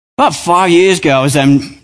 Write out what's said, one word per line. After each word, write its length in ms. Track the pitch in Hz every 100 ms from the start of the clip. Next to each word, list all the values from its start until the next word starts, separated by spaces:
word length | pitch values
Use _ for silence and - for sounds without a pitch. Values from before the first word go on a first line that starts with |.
| _ -
about 160 | 285
five 380 | - - 175 185
years 280 | 170 190 175
ago. 200 | 156 135
I 20 |
was, 140 | 139 143
um, 240 | 135 139 - -